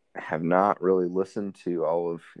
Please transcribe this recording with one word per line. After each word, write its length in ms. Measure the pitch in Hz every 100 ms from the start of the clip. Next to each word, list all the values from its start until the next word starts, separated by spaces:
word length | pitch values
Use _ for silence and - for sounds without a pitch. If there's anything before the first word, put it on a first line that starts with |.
| _ -
have 280 | - 80
not 380 | 82 90 101 -
really 260 | 92 92 90
listened 480 | 92 98 110 101 -
to 220 | 90 85 78
all 280 | 85 85
of 80 | 85 - -